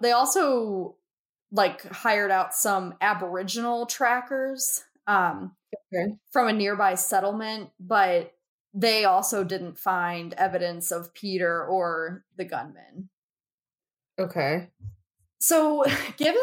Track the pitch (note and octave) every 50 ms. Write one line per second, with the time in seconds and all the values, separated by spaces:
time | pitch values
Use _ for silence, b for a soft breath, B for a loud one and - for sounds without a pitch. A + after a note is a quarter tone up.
0 | A3+ A#3+ A#3+ A#3+ C4+ C#4 - F#4+ E4 C#4 B3+ A#3+ A3+ G#3+ G3 F#3 F3 - - _
1 | _ _ _ _ _ _ _ _ _ - G3+ G3+ G3 F3+ F3+ - - - F#3+ -
2 | - A#3 G#3 G#3 G3+ F#3+ F#3+ F#3 F3+ - - - - G#3+ G3 F#3+ F#3 F3 F3 -
3 | F#3+ G#3 G3+ F3 F#3+ F3 F3+ F#3 G3 F#3 G3+ A#3 A#3 A#3+ A#3+ A#3 A#3+ A#3 - -
4 | C4 A#3 B3 B3 B3 - C4+ C4 C4 C4+ C4+ C4 - - - - - _ _ _
5 | - G#3 G#3 F#3+ F3+ E3+ D3 C#3+ F#3+ F#3 - _ _ - - - _ - F#3 F3
6 | F3+ G#3 G#3+ - _ _ - C4+ A#3+ A3 A3 G#3+ G3+ G3+ G#3 F#3+ G3+ F#3+ F3+ F3+
7 | - - G#3 F#3+ F#3+ G3+ G#3 A3 A3 A3 A3 G#3+ F#3+ - _ - F3+ F3+ A3 G#3
8 | F#3+ F#3 F3 E3+ E3+ - _ _ _ _ _ _ _ _ - G3 A3 A3+ A3 A3
9 | G#3 F#3+ F3+ F#3+ F#3+ - A3+ G3+ F#3+ E3+ F#3+ F#3 F3+ E3+ D#3+ - - F#3+ F#3 F3+
10 | F3 F3 F3 E3+ E3+ E3+ - - F#3+ F#3+ F3+ F3 F3+ F3 E3+ E3+ E3+ - E3+ E3+
11 | E3+ - _ - G#3 G3 F#3 F3+ F3+ E3+ E3+ E3 - - F#3 F#3 F3 E3+ E3 E3
12 | D#3+ E3 F3+ F#3+ _ _ - F#3 F3+ F3 D3+ B2 - D#3 - - - - - F#3
13 | F#3+ - _ _ _ _ _ _ _ _ _ _ _ _ _ _ _ _ _ _
14 | _ _ - - F#3+ F3+ - F3 C#3 C#3 D#3 F3+ F3 - _ _ - - - _
15 | _ _ _ _ _ _ _ - - - E4+ D#4 D#4 D4+ D4+ D4 C4+ C#4 - -
16 | - - - - C#4+ D#4+ F4 B4